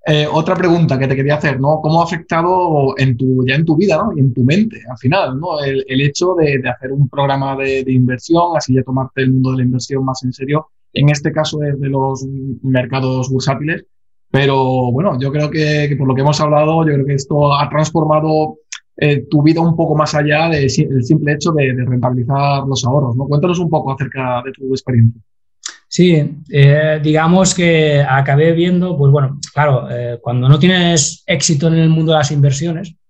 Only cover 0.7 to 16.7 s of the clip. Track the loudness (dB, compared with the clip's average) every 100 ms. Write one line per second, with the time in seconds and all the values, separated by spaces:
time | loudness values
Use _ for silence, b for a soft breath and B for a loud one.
0.7 | 2 2 0 0 0 0 0 0 0 0
1.7 | 0 2 0 0 -4 -4 -2 0 0 2
2.7 | 2 0 0 -2 0 0 0 0 0 2
3.7 | 2 2 0 -2 0 0 2 2 2 0
4.7 | -4 -16 -6 -2 0 -2 -4 -6 -4 -4
5.7 | -4 -2 -2 -2 0 -2 2 0 0 -4
6.7 | -6 -6 -2 -2 0 -2 0 -2 -4 -4
7.7 | -4 0 0 0 -2 0 0 2 -2 0
8.7 | -2 0 -4 -6 -2 0 2 0 0 -2
9.7 | -2 -4 -4 -4 -4 -6 -8 -2 -4 -4
10.7 | _ _ 0 2 2 -2 -4 -4 -4 -4
11.7 | -4 -4 -2 -2 -4 -8 -10 -8 -6 0
12.7 | 0 0 -4 -2 -2 -2 -2 -2 -4 -4
13.7 | -6 -8 _ _ _ _ 0 2 2 0
14.7 | 0 0 0 -2 -2 -4 -2 -4 -2 -2
15.7 | 0 0 0 0 2 2 2 2 2 2